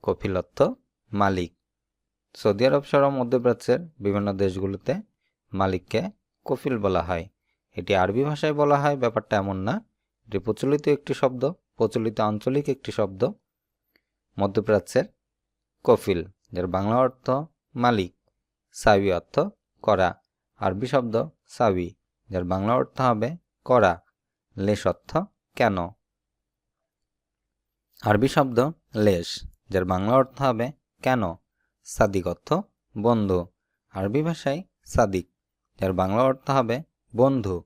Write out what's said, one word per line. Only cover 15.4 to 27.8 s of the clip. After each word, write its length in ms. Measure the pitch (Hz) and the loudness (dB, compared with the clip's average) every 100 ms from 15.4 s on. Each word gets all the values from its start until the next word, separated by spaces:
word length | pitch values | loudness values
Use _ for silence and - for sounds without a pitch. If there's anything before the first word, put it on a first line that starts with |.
| _ _ _ _ - | _ _ _ _ 2
কফিল, 340 | 113 - 87 90 _ _ | 2 2 -2 -4 _ _
যার 140 | 92 90 92 | -6 -4 -2
বাংলা 220 | 101 120 127 | 0 2 0
অর্থ 220 | - - 131 160 _ _ - | -2 -4 -4 -4 _ _ 0
মালিক। 300 | 120 110 90 _ _ _ _ _ _ - | 2 2 -2 _ _ _ _ _ _ -2
সাবি 340 | 123 101 101 87 | 2 4 2 -2
অর্থ 180 | - - 190 _ _ _ | -2 -4 -4 _ _ _
করা, 260 | - 95 90 - _ _ _ _ | 0 2 0 -2 _ _ _ _
আরবি 260 | 98 95 123 | -4 -4 -2
শব্দ 220 | 139 117 113 - _ _ - | -2 0 -4 -4 _ _ 0
সাবি, 320 | 117 92 87 - _ _ _ | 0 2 -4 -12 _ _ _
যার 160 | 92 90 | -4 -2
বাংলা 220 | 92 101 127 | -2 0 0
অর্থ 180 | 131 - 127 | 0 0 0
হবে 200 | 107 117 170 _ _ - | 0 -2 -6 _ _ 2
করা। 240 | 123 98 85 _ _ _ _ _ 101 | 4 4 2 _ _ _ _ _ -4
লেশ 260 | 98 104 92 | -2 0 0
অর্থ 200 | - - 156 202 _ _ - | -4 -4 -4 -4 _ _ 0
কেন, 200 | 120 92 87 - _ _ _ _ _ _ _ _ _ _ _ _ _ _ _ _ _ _ | 0 0 -6 -12 _ _ _ _ _ _ _ _ _ _ _ _ _ _ _ _ _ _